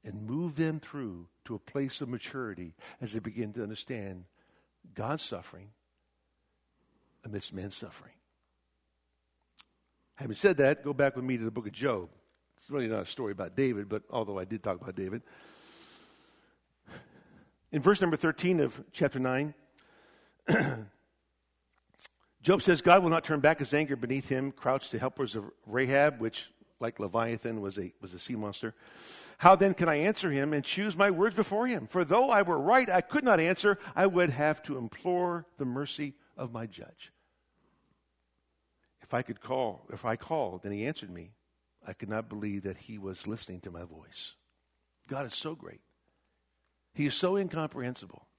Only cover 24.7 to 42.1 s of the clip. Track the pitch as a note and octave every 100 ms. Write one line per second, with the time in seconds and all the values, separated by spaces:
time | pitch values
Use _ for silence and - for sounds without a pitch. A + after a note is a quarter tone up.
24.7 | C3 - A2+ C3 - B2 A2 G2+ - -
25.7 | A#2 C3 C#3 D3 B2+ A2+ - - _ _
26.7 | _ A#2 - G2+ A2+ A2+ A2+ A#2 A2+ G2
27.7 | F#2+ F2+ _ F#2 F#2 - A#2 G#2 G2 A2+
28.7 | - - - - - - - F3 F#3+ G3
29.7 | F3+ E3+ D3 F3 G#3+ F3+ C#3 C#3+ D3+ C3+
30.7 | - G#3 E3+ G3+ E3+ G#3+ F#3+ G#3 G3+ B3
31.7 | G#3+ A2 F#3 D#3+ G3+ C4+ A3 F#3 D3 D3
32.7 | B3+ A#3+ F#3 - D4 C4 F#3 E3 F#3 G#3
33.7 | G3 - - G3 F3+ F3 B2+ D3+ D3+ -
34.7 | C3+ A#2 - F3+ F3+ F3+ E3+ D#3+ _ C3
35.7 | B2 C#3+ - D3 - _ - B2+ A#2 A2+
36.7 | F#2 - _ - _ _ _ _ _ _
37.7 | _ _ _ _ _ _ _ _ _ _
38.7 | _ _ _ - B2 B2+ - - C3 A#2+
39.7 | F2 - G#2+ A#2+ A2+ - D#3+ A2 F2+ G#2
40.7 | G2+ A#2 D#3+ F2+ F2 E2+ _ _ _ _
41.7 | _ - F#2+ G2